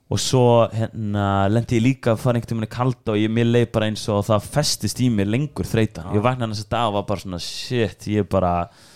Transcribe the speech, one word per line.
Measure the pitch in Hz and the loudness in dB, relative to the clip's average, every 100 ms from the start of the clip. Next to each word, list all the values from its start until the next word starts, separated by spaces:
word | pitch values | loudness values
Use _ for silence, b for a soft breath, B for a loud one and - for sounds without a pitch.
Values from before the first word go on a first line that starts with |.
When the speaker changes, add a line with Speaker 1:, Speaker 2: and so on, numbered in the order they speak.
| - | -6
Speaker 1:
og | 98 | -4
svo, | - 131 120 117 107 | 0 4 6 6 4
hérna, | 110 113 113 104 104 101 98 98 | 0 -4 -4 -4 0 2 2 2
lenti | 113 110 117 | 2 2 2
ég | 123 | 2
líka | 131 120 110 | 2 0 0
að | |
fara | 127 120 | 0 0
einhvern | - | -2
tímann | 113 110 | -6 -6
í | |
kalda | 120 127 120 113 | -2 -2 -2 -2
og | 104 | 0
ég, | 110 | 2
mér | 113 117 | 2 2
leið | 120 117 113 | 2 2 0
bara | 107 | -2
eins | 104 - | -4 -2
og | 104 104 | -2 2
það | 107 - | 0 0
festist | 147 151 - 107 - | -2 -2 -2 -4 0
í | 123 | 0
mér | 104 98 | 2 0
lengur | 120 151 - - | 0 -2 -6 -2
þreytan. | 113 110 - 92 | 0 0 -4 -4
Speaker 2:
Já. | 104 | 0
Speaker 1:
Ég | 120 | 0
vaknaði | 127 110 107 | -2 -4 -6
þess | 104 | -6
að | |
dag | 117 113 | -2 0
og | 101 | -2
var | 104 | -2
bara | 95 98 | -6 -6
svona, | 87 | -8
"Shit, | - - - 123 101 - 107 | -8 -10 -4 -2 -2 -4 -2
ég | 104 | -2
er | 95 | 0
bara, | 95 90 87 87 B B | 0 2 -2 -4 B B